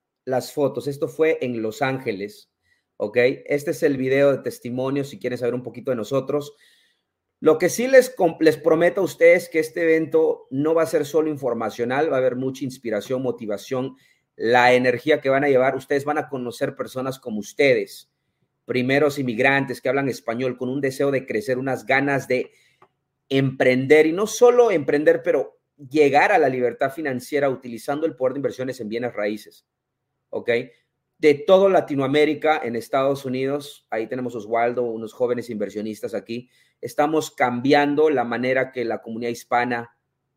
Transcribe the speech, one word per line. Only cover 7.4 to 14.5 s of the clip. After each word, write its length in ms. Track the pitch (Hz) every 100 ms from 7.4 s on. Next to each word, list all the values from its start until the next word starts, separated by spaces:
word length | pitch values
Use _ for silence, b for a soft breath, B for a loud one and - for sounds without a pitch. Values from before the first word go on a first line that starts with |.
| 147 156
que 100 | 170
sí 180 | - 254
les 300 | 262 - -
comp-, 240 | 175 147
les 160 | 160 151
prometo 460 | 170 160 175 202
a 20 |
ustedes 460 | 165 - 170 180 180
que 80 | 160
este 240 | 156 170
evento 640 | 165 160 151 160 156 - -
no 240 | 135 156
va 100 | 165
a 20 | 160
ser 180 | 160
solo 240 | 143 160 156
informacional, 840 | 143 135 117 110 113 120 131 165
va 60 | 131
a 40 |
haber 140 | 127
mucha 300 | 127 131 131
inspiración, 560 | 135 - 117 104 - 127
motivación, 760 | 131 117 107 101 - 131 131 131 b b _ -
la 360 | 110